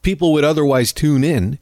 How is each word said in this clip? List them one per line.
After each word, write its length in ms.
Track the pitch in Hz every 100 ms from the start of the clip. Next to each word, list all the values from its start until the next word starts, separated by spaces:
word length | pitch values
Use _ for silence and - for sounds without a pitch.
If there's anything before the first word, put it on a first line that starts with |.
people 300 | 185 190 175
would 120 | 151
otherwise 480 | 147 156 143 131 120
tune 320 | - 151 139
in 340 | 143 139 92 143